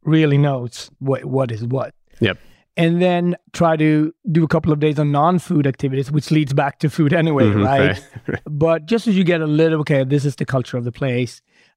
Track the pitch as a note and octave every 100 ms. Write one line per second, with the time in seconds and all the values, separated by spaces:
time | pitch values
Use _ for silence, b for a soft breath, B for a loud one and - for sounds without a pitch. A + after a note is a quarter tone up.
0 | D3+ D#3+ D3+ C#3 C#3+ C3 A#2+ - - -
1 | C3+ C3 - C3 B2+ A2 A#2+ C3 A2+ _
2 | _ - G#2 - b b b - E3 E3+
3 | F3+ F3 F3 F3+ _ - E3 D#3 D#3 D3+
4 | D#3 - G3+ D#3+ D#3+ E3+ E3 D3 D3+ D3
5 | D3 C#3+ D#3+ F#3 - D#3 C#3 - C#3 C3
6 | C3 D3+ - D#3 C#3 C#3+ C#3+ - D#3 -
7 | D3 E3+ E3 C#3+ G#2+ G2+ G#2 C#3 F#2 G2
8 | - - - - - D3 E3 E3 D#3 A3+
9 | A#3+ F#3+ F3 E3+ D#3 D3+ D#3+ D#3+ D3+ C#3
10 | C3 C#3+ C#3 - C#3 C3 A#2+ B2+ A#2+ -
11 | C3+ B2 A#2+ - _ b b